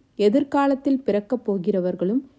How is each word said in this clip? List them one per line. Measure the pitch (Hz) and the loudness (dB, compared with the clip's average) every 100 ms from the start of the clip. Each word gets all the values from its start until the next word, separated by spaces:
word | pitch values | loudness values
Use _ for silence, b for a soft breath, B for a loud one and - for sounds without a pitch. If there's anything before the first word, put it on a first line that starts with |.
| _ - | _ 0
எதிர்காலத்தில் | 202 269 285 285 277 269 277 262 | 2 2 2 0 0 0 -2 -2
பிறக்கப் | 240 202 208 247 - | 0 -2 -2 -6 -4
போகிறவர்களும் | 196 175 190 180 180 185 254 - | -2 -2 -2 -2 -2 -2 -2 -6